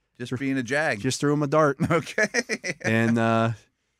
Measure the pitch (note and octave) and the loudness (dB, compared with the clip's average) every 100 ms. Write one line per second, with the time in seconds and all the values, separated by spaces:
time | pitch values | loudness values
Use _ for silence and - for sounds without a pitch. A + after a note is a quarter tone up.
0 | _ - A#2+ B2 C3+ C3+ A2+ C#3+ D#3 A2+ | _ -14 -8 -6 -2 -2 -2 -2 -2 -2
1 | B2+ - C#3+ D3 D3 D3+ D3+ C#3 E3 E3 | -2 0 0 2 2 4 2 2 0 0
2 | - - G#3 A#3+ A#3 A3 F3+ - - A2+ | 0 0 0 0 -4 -6 -8 -6 -2 2
3 | A#2 A#2 A2+ A2+ A2+ A2+ - _ _ _ | 2 2 2 2 2 -2 -10 _ _ _